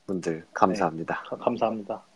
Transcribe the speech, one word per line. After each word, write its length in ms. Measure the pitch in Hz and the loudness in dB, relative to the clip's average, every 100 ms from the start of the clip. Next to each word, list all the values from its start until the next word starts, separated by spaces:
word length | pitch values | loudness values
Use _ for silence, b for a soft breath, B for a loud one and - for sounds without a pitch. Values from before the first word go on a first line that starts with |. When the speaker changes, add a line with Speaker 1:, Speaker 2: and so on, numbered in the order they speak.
| - | -6
Speaker 1:
분들, 380 | 95 85 80 - | -4 -2 -4 -4
감사합니다. 680 | - 98 87 87 80 82 - | 2 4 4 2 0 -4 -4
Speaker 2:
네, 60 | - | -6
가-, 80 | - | -2
감사합니다. 680 | - 117 113 110 101 107 - | 0 2 0 0 -6 -10 -12